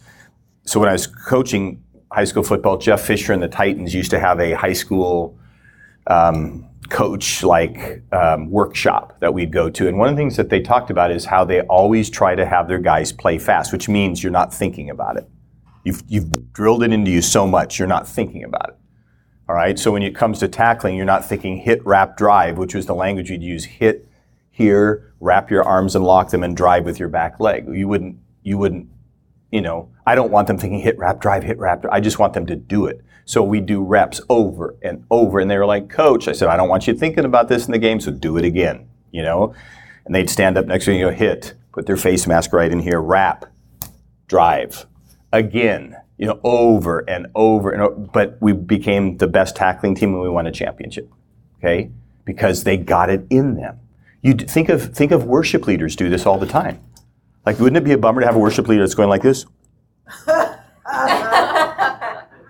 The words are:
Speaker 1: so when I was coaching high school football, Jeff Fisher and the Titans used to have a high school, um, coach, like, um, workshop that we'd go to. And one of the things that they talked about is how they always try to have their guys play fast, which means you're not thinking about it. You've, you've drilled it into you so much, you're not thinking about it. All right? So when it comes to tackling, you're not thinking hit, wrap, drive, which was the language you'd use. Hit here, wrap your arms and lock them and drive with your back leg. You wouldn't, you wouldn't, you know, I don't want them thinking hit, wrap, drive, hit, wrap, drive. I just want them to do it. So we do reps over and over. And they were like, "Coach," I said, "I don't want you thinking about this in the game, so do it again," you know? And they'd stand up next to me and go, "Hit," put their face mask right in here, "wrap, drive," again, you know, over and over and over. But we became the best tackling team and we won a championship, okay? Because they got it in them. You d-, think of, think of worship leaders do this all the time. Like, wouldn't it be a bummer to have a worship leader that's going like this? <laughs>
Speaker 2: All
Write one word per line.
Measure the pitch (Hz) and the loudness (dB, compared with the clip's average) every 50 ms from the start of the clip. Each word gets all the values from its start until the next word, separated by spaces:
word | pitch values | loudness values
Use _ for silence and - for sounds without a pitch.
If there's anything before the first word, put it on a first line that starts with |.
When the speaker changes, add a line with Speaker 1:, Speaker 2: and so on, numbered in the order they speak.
| _ _ - _ - _ _ _ _ _ _ _ - | _ _ -20 _ -20 _ _ _ _ _ _ _ -8
Speaker 1:
so | - - 110 | -4 0 2
when | 107 101 | 2 2
I | 95 | 2
was | 90 - | 0 -4
coaching | - - - - - 131 127 131 - - 98 98 92 - - - _ _ _ _ - | -8 -12 -12 -6 -2 0 0 0 0 -2 -4 -4 -4 -8 -12 -18 _ _ _ _ -8
high | - 104 104 | -4 -2 -2
school | - - 107 - | -2 0 -2 -2
football, | - 110 98 - 104 95 | 0 -2 0 0 0 -2
Jeff | 92 - 113 104 98 | 0 2 2 2 2
Fisher | - - 107 101 - - 104 | 2 -2 -2 -2 -2 -2 -2
and | 92 87 | -2 -2
the | 82 | -4
Titans | - - 98 98 95 76 87 85 87 | -4 -2 -2 -2 -2 -4 -6 -6 -6
used | 92 90 - | -4 -4 -2
to | 92 85 | -2 0
have | 90 90 90 85 | 2 2 2 2
a | 87 82 82 | 0 -2 -2
high | - 95 92 90 | -2 -2 -2 -2
school, | 90 - - 98 92 90 90 87 85 85 - - - - - _ _ _ _ _ _ - - _ _ - - | -2 -4 -2 -2 0 0 0 0 -2 -2 -4 -10 -18 -20 -20 _ _ _ _ _ _ -20 -20 _ _ -2 2
um, | 90 85 82 85 80 78 78 76 - - - - - - - - | 4 4 4 4 2 0 -4 -6 -10 -14 -18 -20 -20 -20 -14 -8
coach, | - - 107 95 95 98 - - - - 90 | -4 -2 -2 -2 -4 -6 -6 -6 -6 -2 2
like, | 90 85 82 85 - - - - - - - - - - | 2 4 4 2 0 -4 -10 -12 -14 -14 -14 -10 -4 -2
um, | 90 85 80 78 78 80 80 | 0 2 2 0 0 -2 -4
workshop | 95 104 101 - - - - - - - - - - - | -2 -2 -2 -2 -2 -2 0 0 0 0 -4 -8 -8 -4
that | 85 82 - | -2 -2 -2
we'd | 90 87 80 80 | -2 -4 -4 -2
go | 90 85 82 | -2 -2 -2
to. | - - 98 90 | -2 -2 -2 0
And | 87 | 0
one | 98 113 139 | 2 2 2
of | 143 | 2
the | 143 | 0
things | 151 135 - | -2 -2 -2
that | - - - | -2 -2 0
they | - - | 0 -2
talked | - - 120 123 120 - | 0 2 0 0 0 0
about | 101 87 87 87 | 0 0 0 0
is | 87 - - | 0 -4 -4
how | - 98 92 92 | 0 2 2 2
they | 87 92 90 - | 2 2 0 0
always | - 92 92 98 107 113 110 104 - | 2 4 4 4 4 4 2 0 -2
try | - - 104 92 90 | -2 0 0 2 2
to | 92 92 | 0 0
have | 87 92 87 85 82 | 0 0 0 0 0
their | 90 90 | -2 -2
guys | 87 87 78 78 80 - - | 0 2 0 0 0 -4 -6
play | - - 92 82 80 | -2 -2 -2 -2 0
fast, | - - 98 80 76 - - | 0 0 0 0 0 -4 -6
which | 95 - - | -6 -2 0
means | 104 101 98 92 87 85 - | 0 0 0 0 -2 -4 -4
you're | 90 87 | -2 0
not | 90 90 - - | 0 0 0 -2
thinking | - 101 90 - - 73 71 | -4 -6 -6 -6 -8 -12 -12
about | 67 - - 55 - | -10 -8 -8 -8 -8
it. | - - _ _ _ _ _ _ _ _ _ _ _ - | -8 -10 _ _ _ _ _ _ _ _ _ _ _ -8
You've, | - 95 - - | -8 -8 -8 -8
you've | - 107 104 80 80 - - 60 60 - | -6 -4 -4 -4 -4 -6 -8 -8 -10 -6
drilled | - 104 110 117 117 120 | 0 2 2 4 4 2
it | 113 113 | 2 2
into | 107 104 95 | 2 2 2
you | 87 87 85 | 2 2 2
so | - - 107 98 | 2 2 2 2
much, | 95 92 85 76 - - - | 4 2 2 0 0 -4 -4
you're | 95 92 | -2 0
not | 95 - - | -2 -2 -2
thinking | - - - - - - - - | -6 -6 -6 -6 -6 -8 -14 -14
about | - - - - - | -8 -8 -8 -8 -8
it. | - _ _ _ _ _ _ _ _ _ _ _ _ _ _ - | -12 _ _ _ _ _ _ _ _ _ _ _ _ _ _ -4
All | 85 | -2
right? | 85 85 95 101 | 0 0 0 0
So | 101 - 117 | 0 0 0
when | 104 101 101 | 0 0 -2
it | 95 - | -4 -2
comes | - 120 110 104 - | -2 -2 -2 0 -2
to | 104 92 | -4 -4
tackling, | - - 117 117 117 117 - 95 90 | 0 2 2 2 2 2 0 -4 -2
you're | 92 95 | -2 0
not | 95 95 92 - | 2 2 0 0
thinking | - 104 - - 95 92 | -2 -6 -6 -6 -6 -8
hit, | 92 - 117 117 - - | -4 0 0 0 2 2
wrap, | 98 98 98 95 95 - | 4 4 4 4 2 0
drive, | - 107 104 104 98 85 85 85 | 0 2 4 4 4 4 2 0
which | 90 92 90 - | -4 -6 -6 -6
was | 98 87 | -6 -6
the | - 90 | -4 -4
language | 87 92 98 101 95 87 92 | -2 -2 -2 -2 -4 -6 -8
you'd | 92 85 85 | -8 -10 -8
use. | 87 85 80 - | -8 -10 -10 -10
Hit | - - - 113 110 110 - - _ _ _ _ _ _ _ _ _ | -12 -6 0 0 0 0 0 -6 _ _ _ _ _ _ _ _ _
here, | _ - 110 104 101 101 104 107 107 107 - - _ - | _ 2 2 4 6 6 4 2 0 -2 -6 -16 _ -6
wrap | 82 90 90 98 98 - | 0 2 2 2 2 0
your | 104 92 - | 0 0 2
arms | - 95 92 95 92 92 | 2 2 2 2 0 0
and | 95 92 | 0 2
lock | 92 92 92 90 - | 4 4 4 4 2
them | - 90 87 | -2 -2 -2
and | 90 87 | -2 -2
drive | 87 90 87 87 90 82 | 0 2 4 4 2 0
with | 85 76 - | -2 -6 -6
your | 90 80 | -8 -6
back | 80 85 82 80 - - | -4 -4 -4 -4 -4 -2
leg. | 110 107 95 58 - - | -2 -2 -2 -2 -6 -8
You | 73 95 98 98 | -6 -6 -4 -2
wouldn't, | 101 95 92 92 - - _ _ _ _ - | -2 -4 -4 -6 -14 -18 _ _ _ _ -8
you | 98 101 98 | -6 -4 -2
wouldn't, | 101 92 87 90 90 - - - _ _ _ _ _ _ _ _ _ - | -2 -2 -4 -4 -12 -16 -20 -20 _ _ _ _ _ _ _ _ _ -6
you | 113 107 | -4 -4
know, | 90 82 82 85 - - - _ - | -4 -4 -6 -8 -10 -14 -14 _ 0
I | 117 120 | 2 2
don't | 127 120 101 | 2 2 2
want | 101 104 98 | 2 2 2
them | - 104 | 2 0
thinking | 87 - 90 90 - | -4 -4 -6 -4 -2
hit, | - - - - | 0 -2 -2 0
wrap, | 87 90 - - | 0 -2 -2 -2
drive, | - 104 101 95 - | -2 -2 -2 -2 -2
hit, | 113 110 107 | -6 -6 -4
wrap, | 98 90 87 87 - | -2 -2 -2 -2 -4
drive. | - 101 | -2 -2
I | 101 | 0
just | 104 110 - - | 0 0 0 0
want | 104 95 - | 0 0 0
them | 95 87 | -2 -6
to | 87 87 | -6 -8
do | - - - 98 101 92 | -10 -8 -4 -2 -2 -2
it. | 69 - - - _ _ _ _ | -2 -4 -10 -18 _ _ _ _
So | - - 117 101 | -4 0 0 0
we | 101 107 104 | 2 0 -2
do | 95 98 104 98 98 | -2 -2 -2 -2 0
reps | 92 104 101 90 - - - - - | 2 4 4 4 2 0 -8 -2 0
over | 123 117 107 92 85 82 80 - - - - | 2 2 2 0 -2 -6 -10 -10 -10 -10 -10
and | 90 87 - - - | -10 -10 -8 -4 0
over. | 117 120 120 101 95 98 | 2 4 4 4 2 2
And | 95 98 | 0 0
they | 101 98 | 0 0
were | 101 | 2
like, | 101 104 101 98 - | 2 0 -2 -2 -6
"Coach," | - - 156 147 123 - - | -2 2 4 4 4 4 2
I | - - | -2 -2
said, | - - 82 | 0 0 2
"I | 82 | 2
don't | 87 92 90 | 2 2 2
want | 92 92 - | 2 0 0
you | - 117 | 0 -2
thinking | - 160 160 165 165 143 | 0 -2 -2 0 0 0
about | 127 123 120 117 120 | 2 2 2 2 2
this | 123 120 120 | 2 -2 -2
in | 120 120 | -2 -2
the | 110 | 0
game, | 113 110 113 110 | 2 2 0 0
so | - - | -4 -6
do | 69 65 - 80 80 85 | -8 -6 -4 -4 -2 0
it | 85 | 0
again," | 87 82 92 90 78 65 - - - _ _ _ _ | 0 0 0 0 0 -2 -6 -12 -20 _ _ _ _
you | - 82 80 | -10 -8 -4
know? | 82 82 - 202 113 - - - - - - - - - - - | -2 0 0 -2 -2 -4 -10 -20 -20 -20 -20 -20 -20 -20 -20 -8
And | - 95 | -2 0
they'd | 95 92 90 | 0 0 0
stand | - - 98 95 90 | 0 2 2 2 2
up | 95 90 | 2 0
next | 87 90 92 - | 0 -2 -2 0
to | 101 98 | 0 0
me | 90 92 | 2 2
and | 87 | 0
go, | 87 | 0
"Hit," | - 110 101 85 - - - - - _ _ - | 0 0 0 0 -2 -8 -16 -20 -20 _ _ -12
put | - - | -10 -4
their | - 95 - | -4 -2 -2
face | - 92 92 92 - | 0 0 0 0 0
mask | 85 82 82 82 - - | 2 2 0 0 2 0
right | 87 85 82 85 | 2 2 2 0
in | 87 | -2
here, | 80 87 87 82 | -2 -2 -2 -2
"wrap, | 78 78 92 98 95 85 - - - - _ _ _ _ _ - - - - _ _ _ _ _ _ | 0 2 2 2 2 2 -2 -4 -10 -20 _ _ _ _ _ -18 -18 -18 -18 _ _ _ _ _ _
drive," | - 92 90 85 85 76 67 58 - - - - _ _ _ _ _ _ _ _ - - | 0 2 4 4 4 4 0 -2 -8 -12 -18 -20 _ _ _ _ _ _ _ _ -2 0
again, | 110 110 101 95 123 120 110 95 76 71 64 - - - _ _ | 0 0 0 0 0 0 0 0 -2 -6 -14 -20 -20 -20 _ _
you | - - | -6 -4
know, | 110 110 - - | -4 -4 -2 -2
over | 123 120 120 117 117 110 101 82 85 82 80 - - | 0 2 4 4 4 4 4 2 -2 -4 -4 -4 -6
and | 90 87 87 - - | -8 -8 -10 -8 -2
over | 107 110 110 110 107 98 98 | 2 4 4 4 4 0 -2
and | - 104 104 | -2 0 0
over. | 101 - | -2 -2
But | - 104 - - 110 101 98 - - | -4 -10 -4 0 0 0 0 -2 0
we | 110 104 101 | 2 2 2
became | 92 90 87 107 101 - 107 101 101 98 95 90 90 | 2 0 -2 -2 0 0 0 0 0 0 -2 -2 -2
the | 95 87 | -2 2
best | 80 98 95 - - | 2 2 0 0 -2
tackling | - 95 92 90 - - 98 95 | -2 0 -2 0 0 -2 -2 0
team | 92 110 101 92 | 0 0 -2 0
and | 90 90 | -2 -4
we | 90 | -2
won | 87 87 85 | -2 -4 -4
a | 85 - | -4 -6
championship, | - - 95 - - - - - - - - _ _ _ _ _ _ _ _ _ _ | -8 -8 -8 -8 -10 -14 -14 -14 -14 -16 -18 _ _ _ _ _ _ _ _ _ _
okay? | - 87 85 92 110 - - - - _ _ _ - | -2 -2 -2 -2 -4 -8 -12 -20 -20 _ _ _ -12
Because | - 95 - 113 95 92 - - | -12 -6 0 0 0 0 0 0
they | 104 98 | -2 -2
got | 92 87 - 95 87 90 90 | -2 0 0 0 2 2 2
it | 98 92 92 - | 0 -2 -2 0
in | 127 131 143 139 - | 0 2 2 0 -2
them. | - - - - - - _ _ _ _ _ _ _ - | -6 -8 -12 -14 -16 -20 _ _ _ _ _ _ _ 2
You | 131 135 | 2 2
d-, | 117 - | 2 0
think | - - 160 160 - | -2 0 0 2 2
of, | 170 - - - - | 0 0 -2 -4 -2
think | - 143 147 175 | 0 2 4 4
of | 139 120 | 2 2
worship | 117 127 156 160 - - 160 - | 2 2 2 2 2 -2 -2 0
leaders | 110 95 87 80 76 - | 0 -2 0 -2 -4 -4
do | - 90 87 | -2 -2 0
this | 90 90 - | 0 0 2
all | 98 98 95 | 2 0 0
the | 98 | 0
time. | 92 - 151 185 92 90 - - - - - _ _ _ _ _ _ _ _ - | -2 -2 -2 -2 -2 -6 -12 -16 -20 -20 -20 _ _ _ _ _ _ _ _ -2
Like, | 113 110 113 | -2 0 4
wouldn't | 117 127 143 | 4 4 4
it | 170 147 | 4 2
be | 147 139 | 2 2
a | 120 | 4
bummer | 107 - 123 127 | 4 2 2 4
to | 123 | 2
have | 120 113 | 2 4
a | 113 | 4
worship | 104 107 - - 107 117 | 4 2 2 0 2 2
leader | 110 104 98 | 4 4 2
that's | 95 - | 2 2
going | - 104 101 | 2 2 2
like | 98 95 - | 2 4 4
this? | 131 131 - - - _ _ _ _ _ _ _ _ _ _ _ - - - - | 2 2 2 -2 -16 _ _ _ _ _ _ _ _ _ _ _ -20 -20 -10 -2
<laughs> | 311 | -2
Speaker 2:
All | 320 330 - - - - - _ _ _ - 247 277 262 262 262 240 - 220 226 233 - - - - 320 311 311 - - 269 262 262 - 247 220 - - - _ _ - - - | 0 0 0 -2 -6 -12 -20 _ _ _ -14 -10 -6 -4 -2 -2 -2 -2 -2 0 0 0 2 2 0 0 0 -2 -2 -2 -4 -4 -4 -6 -10 -12 -12 -12 -16 _ _ -20 -20 -20